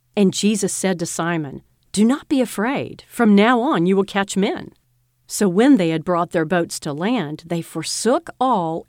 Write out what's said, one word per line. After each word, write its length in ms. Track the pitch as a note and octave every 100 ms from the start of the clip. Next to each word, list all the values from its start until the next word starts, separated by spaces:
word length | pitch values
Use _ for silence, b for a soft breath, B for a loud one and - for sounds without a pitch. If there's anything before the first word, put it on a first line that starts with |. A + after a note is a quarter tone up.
| _ G#3+
And 180 | F#3+
Jesus 400 | - G3+ G#3+ F#3+
said 240 | - F#3+ F3
to 80 | E3
Simon, 560 | - E3 E3 C#3 C3+ - _ _
"Do 120 | -
not 240 | A3+ D4 -
be 120 | C4+
afraid. 640 | A#3 - A3+ B3+ A#2+ - -
From 260 | - A3+
now 260 | G3+ A3 B3
on 260 | C4 A3 F3
you 100 | G3
will 80 |
catch 320 | G3 G3 G3 G3
men." 360 | A3 F4+ - - _ _ _ _ -
So 200 | - G#3+
when 280 | F3 C4+ B3
they 140 | E3
had 140 | D#3+
brought 260 | F#3 E3+ F3
their 140 | E3+
boats 340 | D#3 F3+ E3+ -
to 120 | E3
land, 520 | C#3+ G3 B3 C#3+ D3+ E3
they 160 | E3+
forsook 680 | D#3+ E3 - - A3 D4+ - -
all 460 | B3+ G#3+ E3 E3